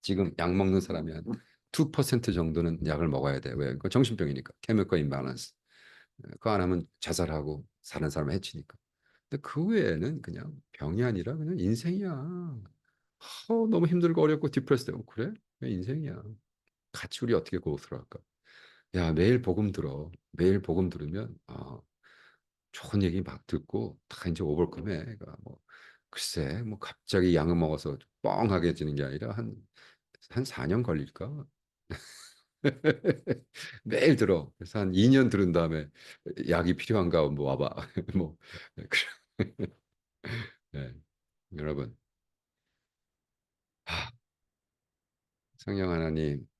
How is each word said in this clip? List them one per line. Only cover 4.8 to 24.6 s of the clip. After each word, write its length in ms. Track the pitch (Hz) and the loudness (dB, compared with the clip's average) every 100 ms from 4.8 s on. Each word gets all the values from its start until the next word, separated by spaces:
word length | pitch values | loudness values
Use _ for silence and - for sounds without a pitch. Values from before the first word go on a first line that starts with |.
| 92 87 | 4 2
임밸런스. 540 | 73 69 65 64 - _ _ _ - - _ _ - | 2 -2 -4 -8 -12 _ _ _ -20 -20 _ _ -20
그거 180 | - 113 | -6 0
안 100 | 104 | 2
하면 260 | 90 90 85 _ | 2 0 -2 _
자살하고 640 | - 80 87 78 73 76 - _ | -4 -2 0 -2 -4 -8 -10 _
사는 260 | - - 76 | -14 -6 -4
사람을 240 | 73 76 92 | -2 -2 -2
해치니까. 400 | - 80 71 - _ _ _ _ _ | -4 -12 -16 -20 _ _ _ _ _
근데 120 | 143 | -10
그 220 | - 147 175 | -6 -4 0
외에는 560 | 226 127 78 98 160 | 2 2 2 -2 -4
그냥 320 | - 87 - - _ | -8 -10 -10 -14 _
병이 300 | - 76 92 | -8 -4 0
아니라 320 | 123 104 87 156 | 0 0 -2 -4
그냥 240 | 151 180 | -4 -2
인생이야. 500 | 92 117 165 185 196 147 147 180 175 123 98 _ _ _ _ _ - - - | 0 0 0 -2 -4 -6 -6 -8 -8 -10 -14 _ _ _ _ _ -18 -18 -2
어, 180 | 226 226 | 0 2
너무 200 | 214 170 | 4 4
힘들고 340 | 175 170 165 | 4 4 4
어렵고 280 | 156 151 151 | 4 4 2
디프레스 360 | 139 135 135 - | -2 4 2 2
되고. 200 | - 113 | -8 -10
그래? 280 | - 135 220 _ _ | -6 -4 -6 _ _
그냥 140 | 127 98 | -4 -4
인생이야. 480 | 92 143 151 - 107 107 _ _ _ _ _ | -2 -4 -4 -8 -12 -18 _ _ _ _ _
같이 280 | - - - | -12 -10 -6
우리 100 | 117 | 2
어떻게 240 | 107 - 90 | 2 2 -4
고스로 400 | - 71 - 67 | -2 -6 -6 -12
할까? 200 | - - _ _ _ - - _ _ 95 | -12 -18 _ _ _ -20 -20 _ _ 0
야, 180 | 85 | 2
매일 280 | 78 95 123 | 4 6 4
복음 300 | 123 - 104 | 2 0 0
들어. 400 | 87 73 67 78 85 _ | -2 -6 -6 -10 -14 _
매일 300 | - 90 98 | 2 4 4
복음 280 | 98 85 92 | 2 0 2
들으면, 480 | 87 73 90 113 - - | 0 -6 -6 -8 -12 -14
아, 320 | 67 - - _ _ _ - - _ _ _ _ | -14 -12 -16 _ _ _ -20 -20 _ _ _ _
좋은 300 | - - 104 | -16 -4 0
얘기 180 | 95 90 | 2 0
막 240 | 90 98 - | -4 -10 -6
듣고 520 | - - 104 110 - _ | -6 -4 -4 -4 -10 _
다 200 | - 90 | -8 -6
이제 140 | 82 | -2
오버컴해. 560 | 82 76 | -2 0